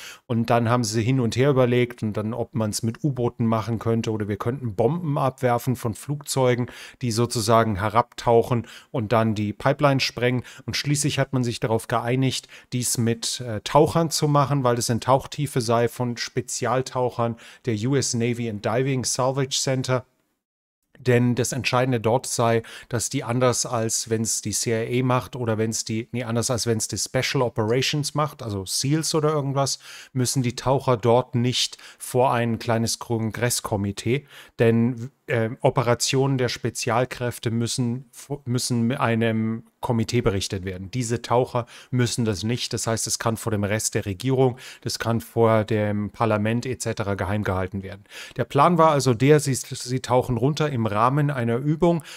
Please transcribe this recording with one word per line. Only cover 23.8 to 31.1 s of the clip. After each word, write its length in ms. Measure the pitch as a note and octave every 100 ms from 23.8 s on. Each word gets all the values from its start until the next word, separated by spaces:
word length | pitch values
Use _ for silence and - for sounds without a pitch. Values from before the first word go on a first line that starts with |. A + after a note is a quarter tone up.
| A2+ - -
wenn's 320 | A2 A2+ -
die 80 | G#2+
C 340 | G2 B2+ A2+ A#2+
I 160 | B2
A 20 |
macht 320 | B2+ B2+ - C3
oder 220 | A#2 G#2+
wenn's 260 | A2+ A2
die, 240 | - A2 A#2
nee, 120 | A#2
anders 280 | A#2 A#2 A2+
als 160 | B2 A#2
wenn's 200 | A2 -
die 120 | G#2+
Special 420 | - C3 B2 C#3+
Operations 720 | A#2+ - A2 B2+ C3 D3+ C#3+
macht, 300 | D3 D3+ -
also 220 | A#2 G2+ F#2
seals 500 | - C3+ D#3 D#3 E3
oder 140 | D3+
irgendwas, 500 | D#3 C#3 C3+ C#3 - - - -
müssen 300 | C3 A#2+ C3+
die 120 | B2 -
Taucher 420 | B2 C3+ C3 A#2+
dort 360 | A#2+